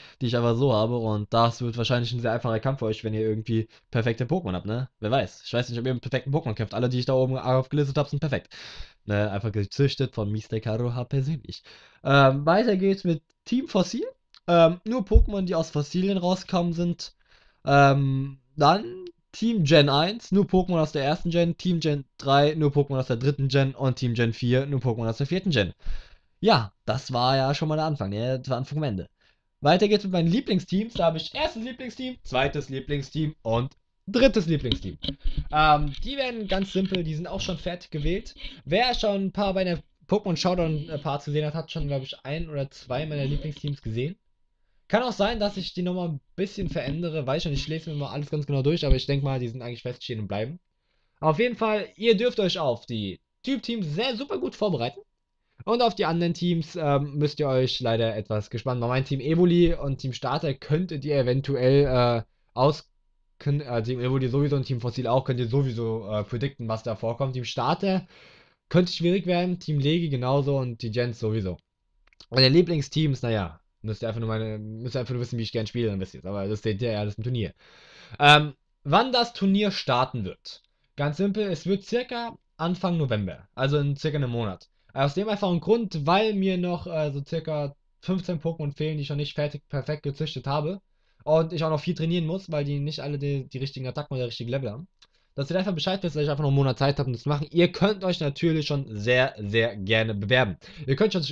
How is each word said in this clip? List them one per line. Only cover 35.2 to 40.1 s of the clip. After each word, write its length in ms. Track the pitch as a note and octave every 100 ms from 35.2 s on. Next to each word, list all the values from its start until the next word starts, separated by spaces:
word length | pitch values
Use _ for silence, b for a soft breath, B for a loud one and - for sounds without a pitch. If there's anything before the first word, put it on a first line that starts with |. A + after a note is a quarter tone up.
| B B B
Ähm, 400 | D3+ D#3 D3+ D3 C3+
die 140 | A3 C#4
werden 320 | B3+ A#3 G3+
ganz 240 | F#3+ G3
simpel, 320 | F#3 F#3+ F#3
die 100 | D#3+
sind 120 | D#3 E3+
auch 160 | F#3+
schon 160 | - F3
fertig 320 | - F3+ -
gewählt. 440 | D#3 D3+ F#3 - - B B
Wer 300 | - F3+ B3
schon 320 | A#3+ A3 G3 G3
ein 60 |
paar 200 | G3+ G3+
meiner 280 | F#3+ F#3 E3+ - _
Pokémon 280 | -